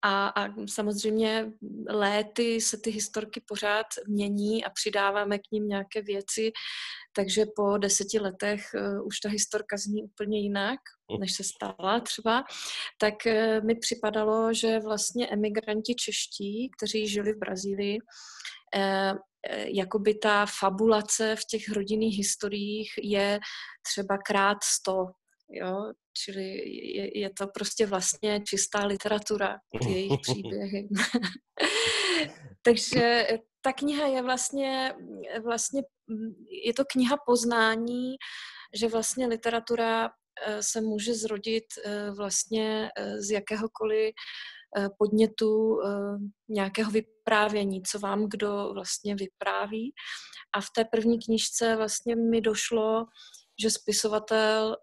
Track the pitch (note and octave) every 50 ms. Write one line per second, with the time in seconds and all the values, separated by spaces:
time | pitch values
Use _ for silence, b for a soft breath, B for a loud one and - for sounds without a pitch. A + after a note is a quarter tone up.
0 | - G#3 G3 G3 G3 G3+ - G#3 G3+ G3+ G#3 A3 G#3 G3+ - - G#3+ G#3 G#3 G3+
1 | G#3 A3 G#3+ A3 A3 A3 A3 A3 A3 A3 G#3+ - - - - A3 A3 - - G#3+
2 | G3+ G3 G3+ G#3 G#3+ G#3 G#3 - A#3+ A#3 A3+ A3+ A3 - - G#3+ - A3+ A3 G#3+
3 | G#3 - - A3 G#3+ A3 - A#3+ - - G#3+ G3+ - G#3 G#3 G#3+ A3 A3 - -
4 | - G#3 G#3 G3+ G3+ G3+ G3+ G3+ G3+ G#3 A3 A3+ - - - - - G#3+ G#3 G#3
5 | G3 G3+ G3 G#3 G#3 G3+ G#3 G3+ G3+ - - G#3+ G#3 G#3 G3+ G3 G3 G3 - A3
6 | G#3 G3+ G3+ G3 G3 - - - A3 A3 A3 B B B B B B B B B
7 | B B _ - G3+ G3 F#3+ G#3 G#3+ G#3+ G#3+ - G#3 G3+ G3+ G#3 G3+ G3+ G3 -
8 | G3 G3 - A3 G#3 G3 F#3 F#3 - G#3 G#3 G#3 G#3 - - G#3+ G3+ G3+ G3+ G3+
9 | - G#3 G3+ - - G#3 G#3 G#3+ G#3 - - G#3 G#3 _ - G3+ G3+ G#3 G#3 G#3+
10 | A3 G#3 _ - G#3 G3+ G#3+ G#3+ G3+ G3+ G3+ G3 G3 G#3 B3+ C#4 _ - _ _
11 | _ _ - G3+ G3 F#3 - - G3 - - _ G#3+ G3+ F#3 _ F3+ F#3+ G#3 A#3+
12 | A#3+ A#3 - - A3 A3+ A3+ B3 C#4 B B B B B B B B B B _
13 | - G#3+ G#3+ G#3+ - A#3 A3 G#3+ A3 A3+ A3 A3 G#3+ A3 A#3 A3+ - - - A#3
14 | - G#3+ G#3 A3 G#3+ G#3+ G#3+ A3 A3+ A3+ A3+ A3+ A#3 A3+ A3+ A3 G#3+ G#3+ G#3+ G#3
15 | G#3+ - - A#3+ A#3+ - A3 G#3 G#3 G#3+ G#3 A3 A3 G#3+ G#3+ G#3+ A3 - A#3+ A#3+
16 | - - G#3 - - - - - G3+ G3+ G3+ A3 B3 C4 - - A3 G#3 - G#3+
17 | G#3+ G#3+ G3+ G#3 G3+ G#3 G#3+ G#3+ G#3+ - F#3+ F#3 G3 G3 G3 G3 G3+ G3+ G3+ A3
18 | - B B B B B B B B B B B B B - G3 G3 G3 F#3+ F#3+
19 | G3 G3 G3 G3+ - _ _ _ - - - - G#2+ - - G3 F#3 F#3 - A3
20 | G3+ G#3+ G#3+ G#3+ - A3 G#3 G3+ G#3 G3+ - - - G3 F#3+ F#3+ A3 A3+ A3 G#3
21 | G#3 G#3 - - A3 A3 A3 G#3+ - - - A3 A3 - G#3+ G#3 G3 G3 G#3+ G#3+
22 | A3 A3+ G3+ G3 G3+ G3 - - - G3+ G3 G#3 G3+ G#3 G#3 G#3+ A3 - - -
23 | - G3+ G#3 G3 G3 G3+ G3+ G#3 G#3 B B B B B B B _ - - -
24 | G3 F#3+ G3 G3 G3 - G#3 G3 G3 G3 G#3 G#3 - - - - - - F#3+ F#3+
25 | F#3 F#3 F#3 _ _ _ _ _ _ _ - - - F#3 F#3 G3 G#3 A3 A3+ _
26 | _ _ _ - - - G3 F#3+ F#3+ F#3+ F#3+ G3 - - - - - - - -
27 | G3 G3 - G#3 G#3 G3 G3 - G3 G3 G3 - G#3 G3+ - - A3+ G3+ G3 F#3
28 | F#3 - - - - G#3+ G#3 G#3 G#3 - - G3 - - - G#3 G3+ G3+ G3+ G3
29 | - G#3 G#3+ G#3 G#3 - G#3+ G3+ G3+ F#3+ - - _ _ - G#3+ - - F#3+ F#3
30 | F#3+ G3 - C#3 - - B2+ G#2+ G2 A2+ - G#3 G3+ G3 G3 G3 G#3 G#3 G#3 G3
31 | A3 - - A#3+ A3 F3+ F#3 - _ _ _ - - - G4+ A4 A4+ A4+ A4+ G#4+
32 | G4+ F#4+ F4+ E4 D#4 D4 - - - - - _ _ A#3+ A#3+ G#3+ - - - B3
33 | A#3+ A#3 A#3+ A#3+ A3 - A3+ A3+ - _ _ _ _ C4 C4 - C#4 C#4+ D4 C#4+
34 | D4+ C#4+ C4+ C4 B3 B3 B3+ B3+ - - - C#4 C4+ C4 C4 C4 C4 C4 - -
35 | F3+ F3 G#3+ F#3+ - - - A3+ A3 A#3 A#3 A#3 - - - C#4 C4+ - _ _
36 | _ _ A3+ G#3+ A3 A3+ G3+ - - - - - - A#3 A#3 - C#4 C#4 - C4
37 | B3+ A#3+ C#4 D4 D4 - A#3+ A#3+ A3+ A#3 A#3+ A#3 A3 A3 A3 A3+ A#3 A#3 A#3+ B3
38 | B3 B3+ C4 C4+ B B B B B B B B B B - G3+ A3 A#3 A3 A3+
39 | A3 - - B3+ C4 A#3+ A#3 A3+ A3+ A#3 A#3 A#3 A3+ - A#3+ A#3 A#3 A3+ A3+ A3+
40 | A3+ A#3 - _ _ _ _ - - G#3+ G#3+ G#3 G#3 - - A3+ A3 A3 G#3+ G#3+
41 | G3+ A3+ A#3+ A3 G#3+ A3 A3 G3+ G3+ A3+ A3 A3+ A3 _ - - - G#3 G#3 G#3
42 | G#3 G#3 G3+ G3+ G#3 G3 F#3+ - - - A3 A3 A3 A3 A3 G#3+ A3 - - -
43 | G#3 G#3 G3+ G#3+ G3+ G3 G#3+ G3+ G3+ - A3 G#3+ G#3+ A3+ _ - A3 A3 G#3+ A3
44 | A3 A3 A3 B B B B B B B B B B B - - G3+ G3+ G3 _
45 | G#3+ G#3 G#3 G#3+ A3 A3 A3 - A3+ G#3+ G#3+ G#3+ A3 A3 A3 - - G3+ G3+ G3+
46 | G3+ G3+ G3+ G3+ G3+ G3+ - _ _ _ A3 G#3 G3 G3 F#3+ - A3 G#3+ G3+ A3
47 | A3 _ _ _ _ - A3 G#3+ G#3 G#3+ G#3 G#3+ G3+ G3 F#3+ F#3+ F3+ - - -
48 | G3+ G3 G3 G3+ G#3+ G#3 G#3 G#3 G#3 G#3 G3+ G3+ G3+ G3 G3+ G3 F#3+ - - -
49 | - G#3 G3+ G3 G3 F#3+ _ _ - G3+ G3 G3 G3+ G#3 G#3+ A3 A3+ C4 - B
50 | B B B B B B B B B B - G3+ G3 - _ - A3+ A3 - A3+
51 | G#3+ A3+ A#3 A3+ A#3 - A3+ A3 - - - - A#3 A3+ A3+ A3 A3 G#3+ G#3+ -
52 | - A#3+ A#3 A3+ A#3 A3+ A3+ A3+ G#3 A3+ G#3+ G#3 - - A#3 A#3 G#3+ A3 A3 A3+
53 | A3+ A3+ B B B B B B B B _ - G#3 A3 G#3+ - - - G#3 -
54 | - A3 G#3 G#3+ G#3+ - A3 A3 A3 G#3+ A3 A3 A3 A3 A3 -